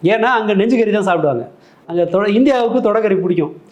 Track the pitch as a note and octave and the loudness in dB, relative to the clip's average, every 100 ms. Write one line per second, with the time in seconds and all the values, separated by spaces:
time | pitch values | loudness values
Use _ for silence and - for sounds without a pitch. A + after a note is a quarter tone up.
0 | E3 A3 A#3 A#3+ G#3+ G3 A3+ A#3+ G#3+ G#3 | 0 2 0 0 0 0 2 2 0 0
1 | F#3+ F3 D3 A#2+ A#2 - - _ - E3+ | 0 0 0 -2 -6 -18 -20 _ -6 -2
2 | E3+ F#3 G#3 G#3 C4+ B3+ A#3 B3 A3 G#3+ | 0 0 0 2 2 2 0 0 0 0
3 | G#3+ F#3 F3 E3 D3+ - - | 0 0 -2 -2 -4 -8 -20